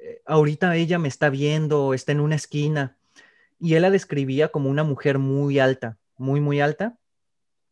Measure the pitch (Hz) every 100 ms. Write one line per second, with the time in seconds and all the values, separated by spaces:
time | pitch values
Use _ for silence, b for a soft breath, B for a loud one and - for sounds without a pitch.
0 | - - - 156 151 151 185 165 165 175
1 | 151 - 151 135 147 156 156 147 139 131
2 | - 147 147 156 - 147 147 151 135 -
3 | b b b b b _ 170 160 185 196
4 | - 143 135 131 160 156 135 139 156 135
5 | 147 135 135 139 143 139 131 131 117 110
6 | _ - 131 143 147 143 147 147 208 240
7 | _ _ _ _ _ _ _